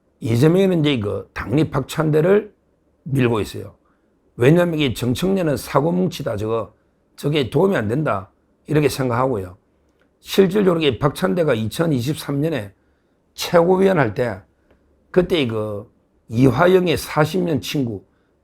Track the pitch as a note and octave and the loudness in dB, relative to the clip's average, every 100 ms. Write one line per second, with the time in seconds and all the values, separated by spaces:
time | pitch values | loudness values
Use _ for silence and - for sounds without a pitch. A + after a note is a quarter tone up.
0 | _ _ A2+ A#2 D#3 F#3 F#3+ E3+ D3 B2 | _ _ -4 2 4 4 2 2 0 0
1 | G2+ G2 - - G2 C#3+ D3+ C#3 - - | -2 -6 -10 -12 -2 0 0 -2 -4 -4
2 | D#3 D#3 F3 G#3 G#3+ _ _ _ _ _ | 0 2 4 2 0 _ _ _ _ _
3 | - C3 A#2+ A2 F2 G#2+ G2+ - _ _ | -4 0 2 0 -4 -10 -16 -20 _ _
4 | _ _ _ - B2+ F3 F3 D#3 C#3 - | _ _ _ 2 4 4 2 0 -2 -2
5 | A#2+ A#2+ F3+ G3 D#3 B2 - C#3 D#3+ F3+ | -4 -2 0 0 0 -4 -2 0 0 0
6 | F#3 - C3 G#2 A2 A2+ G2+ _ _ _ | -2 -4 -6 -6 -4 -4 -6 _ _ _
7 | _ - C#3+ D3+ B2 C#3 G3 D#3 G#2 C3+ | _ -8 -2 -2 0 0 2 0 0 -2
8 | D3 G2+ F#2+ _ _ _ - D3+ C#3+ - | -2 -4 -6 _ _ _ -2 0 2 0
9 | B2+ A#2 C3 G#2+ F2+ F2+ _ _ _ _ | -2 0 0 -2 -8 -14 _ _ _ _
10 | _ _ - - F#3 G#3 F#3 E3 D3 A2+ | _ _ -2 2 2 2 2 2 0 0
11 | C#3+ - F#3 F3+ D3+ A2+ G#2+ - E3 B2+ | -2 -2 -2 0 0 0 -2 -2 -2 -2
12 | B2 D3+ - C#3 D#3+ C3+ G2+ - _ _ | -2 -6 -6 -4 -2 -4 -8 -16 _ _
13 | _ _ _ - - F3 E3+ F#3 F#3+ F3 | _ _ _ -12 0 2 4 2 2 2
14 | A#2 G2 B2 G2 - _ _ _ _ _ | 0 -2 -4 -6 -14 _ _ _ _ _
15 | _ F#3 F3+ F3 A#2+ A2 G#2+ G#2 A2+ _ | _ -2 0 0 -2 -4 -6 -8 -14 _
16 | _ _ - A2+ C3 A#2+ F3+ F#3 F3+ B2+ | _ _ -6 2 4 6 4 4 2 -2
17 | - D3+ D3+ F#3 F3 C#3 - D3+ A#2+ G2 | -2 0 0 0 -2 -2 -4 -4 -4 -6
18 | - _ _ _ | -14 _ _ _